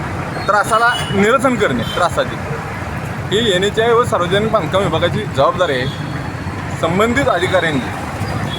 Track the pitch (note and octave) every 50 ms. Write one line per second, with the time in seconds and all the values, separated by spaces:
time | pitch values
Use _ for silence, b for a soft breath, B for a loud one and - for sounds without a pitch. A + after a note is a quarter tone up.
0 | - - - - - - - - - - G3 G#3 F#3+ - A3+ A3 A#3 A#3 B3 -
1 | - - F#3 G3+ G3 G#3+ A#3+ C4+ - C4+ B3+ G#3+ G3+ E3+ C3+ A#2+ A2 - - -
2 | F3+ E3+ - - C3+ A#2 - - - - - - - - - - - - - -
3 | - - - - - - F3+ G#3 A#3+ A3+ F#3 F3+ F#3+ G#3 G3+ G#3+ A3+ A#3+ A#3 A3+
4 | B3 - A3+ F#3+ F3 F3 F3+ G3+ G#3+ A3 G#3+ G#3+ E3+ D3+ - F#3+ G3+ F3+ D#3 D#3+
5 | E3 F3 - G#3 G#3+ - - C3 C#3 E3 E3+ - F#3 E3 C#3 B2+ B2+ C#3 C#3+ -
6 | - - - - - - - - - - - - - - - - - E3 E3+ F#3
7 | G#3+ A#3 A#3+ C4+ C#4+ B3 G#3+ F3 F3 F3+ F3+ F#3 E3 E3 D3+ C3 A#2 - - -
8 | - - - - - - - - - - -